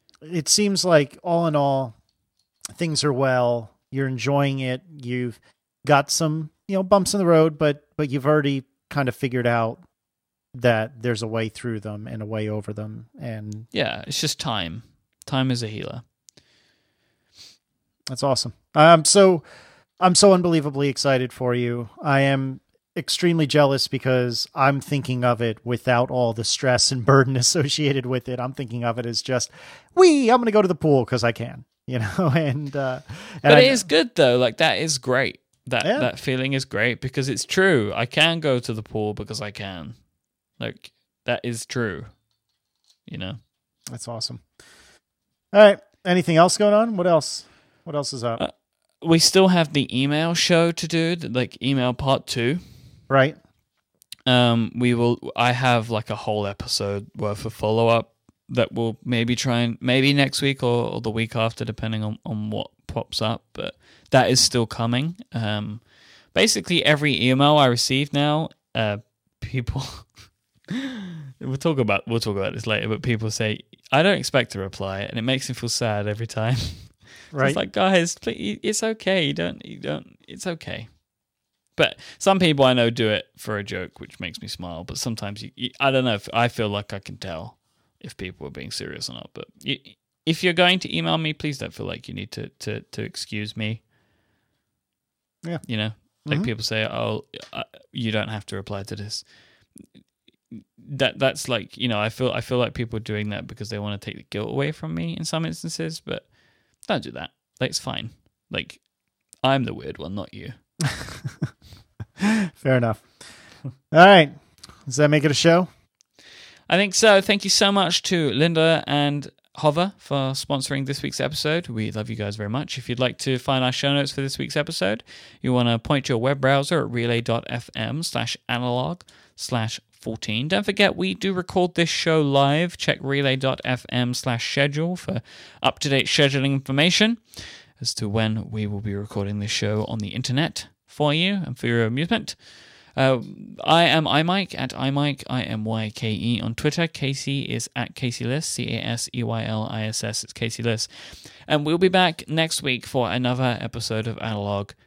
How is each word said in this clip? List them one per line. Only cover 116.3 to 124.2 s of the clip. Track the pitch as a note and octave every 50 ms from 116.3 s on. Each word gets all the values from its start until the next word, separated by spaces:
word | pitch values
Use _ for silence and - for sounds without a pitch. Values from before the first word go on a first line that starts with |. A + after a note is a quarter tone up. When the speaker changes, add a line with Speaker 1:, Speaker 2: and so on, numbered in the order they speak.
| - - - - - - _ -
Speaker 2:
I | E3
think | F#3 G#3 F#3+ -
so. | - A3+ G#3+ G3 G3
Thank | F#3 - G3+ G3 -
you | F#3+
so | - - G#3 G3+
much | G3+ G3 F3+ D#3+ - - -
to | - F#3 E3+ D3+ B2+
Linda | G#2 C3+ D#3+ E3+ E3 D#3+ D#3+ E3 E3 - -
and | - C#3+ D3 C#3+ C#3+ C#3+ C#3+ C3+ - _ _ _ _ _
Hover | - D#3 D3+ C#3+ E3+ F3+ G3 - _
for | - - C#3+ C#3 C3+ C3
sponsoring | C3+ - - - C#3+ C3+ C3+ - C#3 C#3 C3+
this | C3+ C#3 -
week's | D3 C#3 - -
episode. | C3+ C3+ D3+ - - D3+ D#3+ F3 E3+ -
We | A2+ A2 G#2+ G#2+
love | G2+ A2 G#2+ A#2+
you | A2
guys | A#2 G#2 G#2 G#2
very | A2 G#2 G2+
much. | A#2 C#3+ - - - B2+
If | - -
you'd | A#2+ A#2+
like | B2+ B2 - -
to | - C3+ C3 B2
find | - C#3+ C3+ C3 B2+
our | B2+
show | B2+ - C#3+ C#3
notes | C#3+ C#3+ C#3 C3+
for | -
this | C#3